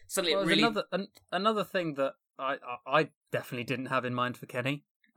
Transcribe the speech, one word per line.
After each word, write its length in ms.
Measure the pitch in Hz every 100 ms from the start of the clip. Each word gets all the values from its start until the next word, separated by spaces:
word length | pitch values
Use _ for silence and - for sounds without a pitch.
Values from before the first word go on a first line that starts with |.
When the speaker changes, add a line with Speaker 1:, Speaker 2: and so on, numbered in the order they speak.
| -
Speaker 1:
Suddenly 280 | 196 175 160
Speaker 2:
Well, 60 |
Speaker 1:
it 40 | 190
Speaker 2:
there's 100 | -
Speaker 1:
really 40 | -
Speaker 2:
another, 160 | 208 -
an-, 180 | 180 196 - -
another 320 | 175 208 214
thing 300 | 180 196 165 139
that 180 | 135 - _ -
I, 160 | 135 139 127 123 131
I, 140 | 143
I 80 | 147 _ _
definitely 340 | 123 - 123
didn't 220 | 117 123 127
have 200 | 131 123
in 80 |
mind 240 | 123 123 120
for 80 | 127
Kenny, 380 | 127 127 143 _ _ _